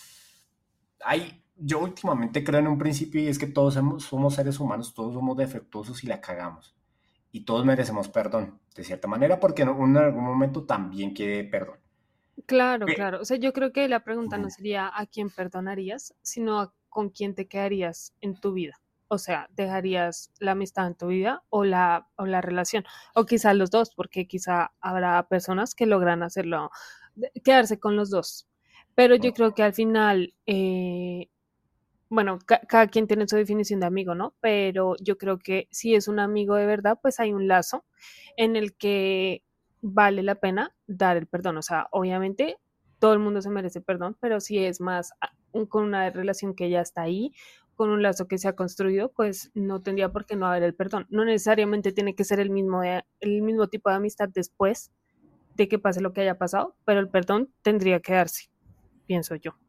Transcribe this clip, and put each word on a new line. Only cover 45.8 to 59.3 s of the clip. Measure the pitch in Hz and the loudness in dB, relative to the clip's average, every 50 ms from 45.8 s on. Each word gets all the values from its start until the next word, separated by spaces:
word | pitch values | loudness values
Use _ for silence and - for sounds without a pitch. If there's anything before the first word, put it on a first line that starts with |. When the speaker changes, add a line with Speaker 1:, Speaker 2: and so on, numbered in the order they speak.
| 214 | 0
Speaker 2:
una | 208 202 196 190 185 | 0 0 0 0 -2
relación | 175 180 185 196 196 190 - 196 190 | -2 -4 -4 -4 -4 -4 -4 -8 -6
que | 190 180 175 | -4 -2 0
ya | 180 175 | 0 0
está | 170 - - 175 165 | -2 -2 -4 -6 -4
ahí, | 165 180 196 226 294 - - - - - _ _ _ _ | -2 -2 -2 -4 -6 -8 -12 -20 -20 -20 _ _ _ _
con | _ 220 214 | _ 0 0
un | 208 208 208 | 2 2 2
lazo | 202 190 - 185 185 | 2 0 0 -4 -4
que | 190 185 | -4 -4
se | 190 196 | -2 -4
ha | 190 | -2
construido, | - 185 180 - - 196 190 190 196 214 262 - | -2 -4 -6 -4 -2 -2 0 0 0 -2 -2 -2
pues | - 220 208 190 185 - - _ | -2 -2 -2 -2 -6 -10 -12 _
no | 208 196 196 196 185 185 | -6 -4 -4 -4 -4 -4
tendría | 202 196 196 190 185 185 | -4 -2 0 -2 -2 -2
por | 208 208 | -6 -8
qué | - 214 | -6 -6
no | 202 185 | -2 0
haber | 180 180 175 175 | 0 2 2 2
el | 175 165 | 0 0
perdón. | - 190 190 220 202 - - | -2 -4 -4 -4 -6 -6 -4
No | 202 214 220 | -2 0 2
necesariamente | 226 220 208 214 220 220 220 214 208 214 208 196 196 190 | 2 2 2 4 4 4 4 4 2 0 0 -2 -2 0
tiene | 214 202 202 190 | 0 -2 -2 -2
que | - 202 | -2 0
ser | - 202 196 | 0 2 0
el | 202 196 | 0 0
mismo | 196 196 190 190 185 185 180 | 0 0 0 0 0 0 0
de-, | 180 180 180 - - _ _ | 0 -2 -4 -6 -8 _ _
el | - 208 208 208 214 | -4 -2 0 0 0
mismo | 220 220 220 214 196 | 0 2 2 0 0
tipo | - 214 - 202 | -2 -2 0 0
de | 190 | 0
amistad | 190 202 214 - - 208 190 190 | 0 0 -4 -2 -4 -4 -4 -2
después | 190 175 - - _ 202 196 233 - - - _ _ _ _ _ _ _ _ _ _ _ _ _ | -4 -6 -6 -2 _ 0 0 2 -2 -6 -16 _ _ _ _ _ _ _ _ _ _ _ _ _
de | - 208 196 | 0 0 0
que | 208 208 | 0 0
pase | - 202 180 180 | 0 0 0 0
lo | 190 180 185 | -2 -4 -2
que | 202 196 | 0 0
haya | 190 180 185 | 0 0 0
pasado, | 185 175 196 196 - 370 - _ _ | -2 -2 0 -2 -2 -2 -6 _ _
pero | - 208 202 | 2 2 2
el | 196 190 | 2 2
perdón | - 190 175 - 196 214 262 - _ _ _ | 0 0 2 2 0 0 0 -2 _ _ _
tendría | 208 214 208 190 190 180 175 | 2 2 4 4 2 2 2
que | - - 185 | 0 0 2
darse, | 185 175 170 - - - _ _ _ _ - - _ _ _ _ _ _ | 2 2 2 -2 -8 -12 _ _ _ _ -20 -20 _ _ _ _ _ _
pienso | - 190 175 160 - | -4 -2 -2 -2 -4